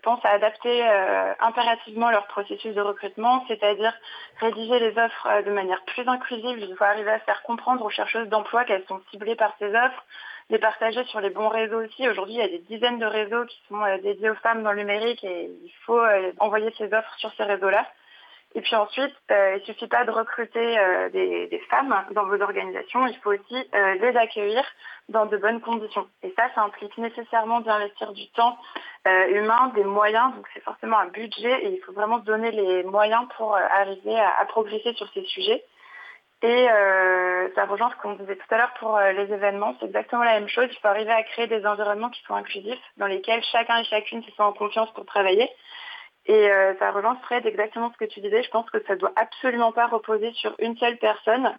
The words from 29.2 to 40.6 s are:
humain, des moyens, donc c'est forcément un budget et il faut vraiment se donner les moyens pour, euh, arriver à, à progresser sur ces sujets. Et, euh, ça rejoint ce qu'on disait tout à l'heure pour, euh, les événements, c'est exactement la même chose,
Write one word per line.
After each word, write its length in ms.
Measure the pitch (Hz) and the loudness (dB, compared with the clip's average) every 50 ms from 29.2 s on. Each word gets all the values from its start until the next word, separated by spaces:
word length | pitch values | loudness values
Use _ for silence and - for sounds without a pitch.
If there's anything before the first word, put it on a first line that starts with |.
| 185 - | 6 4
humain, 420 | 196 208 214 214 226 240 262 262 226 | 4 2 2 4 4 4 4 4 2
des 100 | 208 196 | 0 0
moyens, 520 | 196 202 208 208 214 214 226 247 262 233 | 2 4 2 4 4 4 4 2 2 0
donc 100 | 208 202 - - | -4 -16 -18 -16
c'est 100 | 208 - | -12 -12
forcément 360 | - - - - 226 226 214 | -12 -10 -8 -4 0 2 2
un 80 | 185 | 2
budget 560 | 175 - 214 226 226 - - 208 240 254 262 - | 0 -4 -10 -10 -10 -8 -4 0 0 0 0 0
et 100 | 202 185 | -2 -4
il 80 | 185 - | -6 -8
faut 100 | - 190 | -10 -6
vraiment 260 | 208 208 214 233 233 | -2 -2 0 0 -2
se 60 | 208 | 0
donner 260 | 208 214 220 226 233 | 0 0 0 0 -2
les 320 | 214 214 196 185 185 180 180 | 0 0 0 2 2 0 0
moyens 400 | 185 202 208 214 214 226 233 247 254 - | 0 2 2 4 4 4 2 0 -2 -6
pour, 180 | - 226 214 208 | -6 -2 0 2
euh, 40 | 190 180 - - | 2 2 2 2
arriver 440 | 196 202 196 196 190 196 208 220 226 | 2 2 0 -4 -8 -4 -2 0 2
à, 100 | 208 185 - - | 2 2 2 2
à 60 | 202 | 0
progresser 480 | 202 - 226 220 202 214 214 - 240 233 | 0 0 -2 -2 -2 -4 -4 -4 -4 -6
sur 180 | - 202 - - | -6 -10 -8 -8
ces 80 | 196 185 | -8 -8
sujets. 400 | - - 196 190 202 226 - - _ _ _ - - - - - - - - _ _ _ - - | -8 -6 -4 0 0 0 0 -2 _ _ _ -20 -20 -20 -20 -20 -20 -20 -20 _ _ _ -2 0
Et, 240 | 226 240 247 254 240 | 2 4 6 6 6
euh, 800 | 220 208 202 196 190 190 185 185 185 185 185 180 180 180 185 185 - | 6 6 6 6 4 4 4 4 4 4 2 2 0 0 -2 -2 0
ça 100 | 208 202 | 0 0
rejoint 240 | 196 202 202 226 247 | 0 0 0 0 -2
ce 120 | 247 - - | -2 -4 -8
qu'on 100 | 208 202 | -8 -8
disait 220 | 190 196 190 196 | -8 -8 -10 -10
tout 180 | 190 - - 226 | -8 -4 0 2
à 40 | 226 | 2
l'heure 140 | 240 240 240 - | 2 0 -2 -6
pour, 180 | 226 220 214 | -4 0 2
euh, 160 | 208 202 196 190 | 4 4 4 4
les 200 | 196 202 196 208 | 2 0 -2 -2
événements, 420 | 196 202 202 196 202 208 233 254 - | 0 0 0 0 0 -2 -4 -4 -4
c'est 80 | 226 | -8
exactement 360 | 202 190 214 220 - - 240 240 | -4 -4 -4 -4 -2 0 2 4
la 160 | 233 220 208 | 4 4 2
même 80 | 208 | 0
chose, 200 | 208 - 233 | -2 0 0